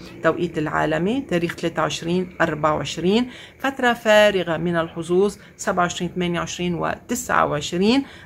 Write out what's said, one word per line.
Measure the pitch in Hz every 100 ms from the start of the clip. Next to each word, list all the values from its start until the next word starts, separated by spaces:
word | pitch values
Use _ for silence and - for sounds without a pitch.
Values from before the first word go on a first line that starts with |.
| - -
توقيت | 165 - 170 160
العالمي، | 156 156 156 156 180 262
تاريخ | 269 175 170
ثلاثة | - 170 165
وعشرين | 156 147 165 180 180 -
أربعة | 170 151 151
وعشرين، | 151 143 - 170 214 247 - - -
فترة | 269 269 247
فارغة | 233 226 214 208 190 170 156
من | 170 170
الحظوظ | 165 170 165 180 202 202 - -
سبعة | - 185
وعشرين | 175 - 175
ثمانية | 180 175 170
وعشرين | 165 - 175
وتسعة | 165 156 - - - - 160 160
وعشرين | 147 147 170 202 262 277 -